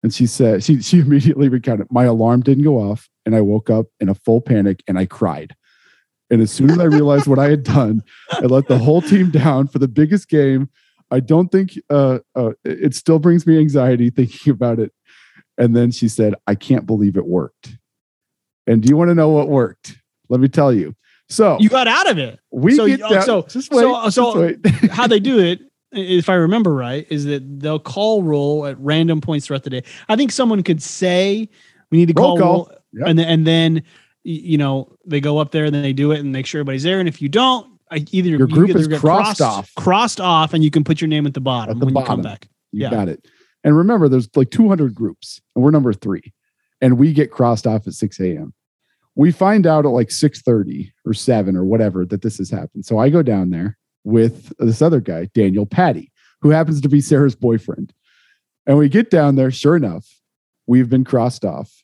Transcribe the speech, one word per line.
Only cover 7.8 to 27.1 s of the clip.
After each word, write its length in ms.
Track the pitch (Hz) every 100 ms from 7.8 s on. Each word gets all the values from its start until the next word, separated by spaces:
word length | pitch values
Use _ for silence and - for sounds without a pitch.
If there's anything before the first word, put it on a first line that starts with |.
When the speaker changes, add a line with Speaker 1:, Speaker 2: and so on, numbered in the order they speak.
| 113 107 - - -
Speaker 1:
I 100 | - 123
let 220 | 131 139
the 100 | 127
whole 240 | 120 165
team 280 | 202 202 180
down 360 | 151 151 135 139
for 100 | 135
the 80 | 135
biggest 400 | 120 151 202 -
game. 400 | 156 139 131 135 _ _ _ _
I 80 | 127
don't 280 | 120 160 180
think, 260 | 190 190 - _
uh, 300 | 143 135 127 _
uh, 140 | 131 117 107
it, 180 | - -
it 100 | 147 127
still 220 | - 160
brings 240 | 165 170 165
me 120 | 160
anxiety 520 | 151 139 127 120 120
thinking 420 | 120 123 - 151
about 260 | 110 120 113
it." 140 | 107 _ _ _ _ _ _ -
And 160 | 120
then 160 | 117 120
she 160 | 120 113
said, 260 | - 107 101 -
"I 80 |
can't 300 | 104 - 127 90
believe 300 | 107 101 92
it 100 | 87
worked." 500 | 87 69 _ - 107 _ _ _ _ _ _ _ _ -
And 160 | 113
do 60 | 113
you 80 | 151
wanna 180 | 175
know 140 | 165 156
what 180 | 151 147
worked? 480 | 139 120 - - - _ _ _
Let 120 | 123
me 80 | 135
tell 240 | 165 143
you. 220 | 110 76 - _ _ _
So 280 | - 214 143
Speaker 2:
You 80 | 214
got 180 | 262 233
out 240 | 277 392
of 80 | 185
it. 220 | 123 - _
Speaker 1:
we 240 | - 160
Speaker 2:
So, 120 | 277 214
Speaker 1:
get 120 | 269
Speaker 2:
uh, 80 | 214
Speaker 1:
down. 140 | 196
Speaker 2:
so, 200 | 196 208
Speaker 1:
Just 280 | - 247 -
wait, 100 | 269
Speaker 2:
so, 280 | 254 247 226
so 240 | 247 240 208
Speaker 1:
just 200 | 170 - 208 -
wait. 80 | 214
<laughs> 0 |
Speaker 2:
how 160 | - 240
they 140 | 214
do 180 | 214 247
it, 220 | 170 185 - _ _
if 360 | 214 185 180 170
I 60 |
remember 400 | 185 165 226 196
right, 320 | 139 123 139
is 160 | -